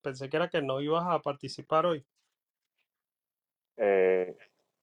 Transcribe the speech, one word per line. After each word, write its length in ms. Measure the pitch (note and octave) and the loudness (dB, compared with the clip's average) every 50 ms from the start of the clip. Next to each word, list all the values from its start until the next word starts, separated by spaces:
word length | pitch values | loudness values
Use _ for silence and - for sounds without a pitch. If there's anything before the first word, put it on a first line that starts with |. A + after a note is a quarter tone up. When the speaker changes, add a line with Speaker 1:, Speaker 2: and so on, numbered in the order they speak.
Speaker 1:
Pensé 280 | - C#3 C3 B2+ C3+ C3+ | -10 -10 -8 -8 -6 -4
que 80 | D3+ | -2
era 120 | D#3+ F3 F3 | -2 -2 -2
que 120 | - E3 | -2 -2
no 200 | C#3+ C3+ C3 C3+ | -2 -2 -4 -4
ibas 240 | C#3+ D3+ D#3+ E3+ F3 | -2 0 0 0 0
a 120 | F3+ E3+ D3 | 0 -2 -2
participar 640 | - D3 C#3 - - C3 - - D3+ - D#3+ D#3+ D#3+ | -2 -4 -6 -6 -10 -12 -12 -14 -6 0 0 2 2
hoy. 200 | F3 E3 C#3+ - _ _ _ _ _ _ _ _ _ _ _ _ _ _ _ _ _ _ _ _ _ _ _ _ _ _ _ _ _ _ _ _ _ _ | 2 0 -2 -6 _ _ _ _ _ _ _ _ _ _ _ _ _ _ _ _ _ _ _ _ _ _ _ _ _ _ _ _ _ _ _ _ _ _
Speaker 2:
Eh, 600 | - G#2+ G2+ G2 F#2+ F#2 F#2 F#2 F#2 F2+ F2 - - - _ _ _ _ _ _ _ | 0 2 4 4 6 6 4 4 2 0 -2 -6 -12 -20 _ _ _ _ _ _ _